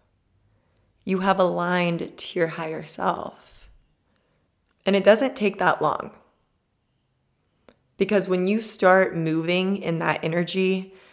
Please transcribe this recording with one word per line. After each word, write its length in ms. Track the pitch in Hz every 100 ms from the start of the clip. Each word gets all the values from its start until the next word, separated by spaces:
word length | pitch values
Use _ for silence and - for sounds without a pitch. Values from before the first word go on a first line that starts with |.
| _ _ _ _ _ _ _ _ _ _ -
You 140 | 190
have 200 | 190 190
aligned 800 | 185 175 175 180 175 170 170 -
to 220 | - 180
your 100 | 165
higher 340 | 160 160 160
self. 840 | 156 - 180 175 - - - - - - _ _ _ _ _ _ _ _ _ _ -
And 100 | 196
it 80 |
doesn't 320 | 196 220 269 262
take 240 | 208 208
that 220 | 180 -
long. 300 | 151 - - - _ _ _ _ _ _ _ _ _ _ _ _ _ _ _ _ _ _
Because 300 | 196 208 190
when 200 | 180 185
you 140 | 220
start 540 | 220 - 185 190 185 170
moving 600 | 160 160 160 180 185 196
in 220 | 175 165
that 240 | 165 151
energy, 720 | 160 170 170 190 185 190 190 - -